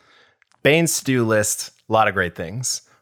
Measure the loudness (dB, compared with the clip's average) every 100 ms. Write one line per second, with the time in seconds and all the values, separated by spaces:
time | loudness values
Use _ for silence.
0 | _ _ _ _ _ _ 2 4 2 -2
1 | -2 0 2 2 0 -4 -10 _ -2 2
2 | 2 0 -2 -4 -10 -8 -8 -8 -12 _